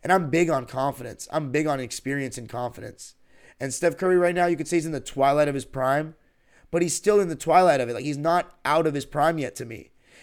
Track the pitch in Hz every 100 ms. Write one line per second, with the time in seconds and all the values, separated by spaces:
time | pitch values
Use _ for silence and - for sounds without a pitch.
0 | - 185 160 151 170 147 123 131 139 131
1 | 123 - - 156 147 143 151 139 123 -
2 | - 139 131 117 117 120 123 113 110 -
3 | - _ _ _ - _ 135 131 170 165
4 | 185 180 175 175 175 170 151 170 160 147
5 | - 139 135 147 147 139 120 131 131 139
6 | 156 160 _ _ _ _ _ 170 175 -
7 | 202 208 190 151 160 165 185 143 120 117
8 | 139 143 156 175 175 - - 156 160 143
9 | 131 151 151 165 131 - 120 113 - _
10 | _ -